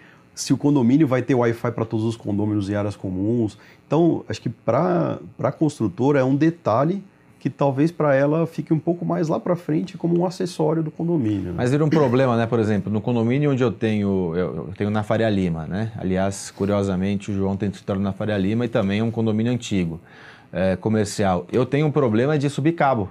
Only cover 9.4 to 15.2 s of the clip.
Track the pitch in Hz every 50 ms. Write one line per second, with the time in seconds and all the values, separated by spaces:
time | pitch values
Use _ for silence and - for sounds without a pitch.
9.4 | - - 175 175 - - 151 175 190 - - - - 165 170 170 175 185 170 -
10.4 | 185 170 - - 156 151 165 165 160 156 - - 160 165 175 151 117 107 104 98
11.4 | 92 90 87 95 120 123 139 147 160 156 160 160 143 123 120 131 135 127 117 113
12.4 | 113 110 127 117 107 107 107 98 87 98 107 107 101 123 120 117 110 117 127 143
13.4 | 147 147 135 123 127 113 90 - 113 110 107 104 101 98 98 95 92 82 80 90
14.4 | 90 71 65 85 - - 98 - 104 104 107 107 101 - 113 104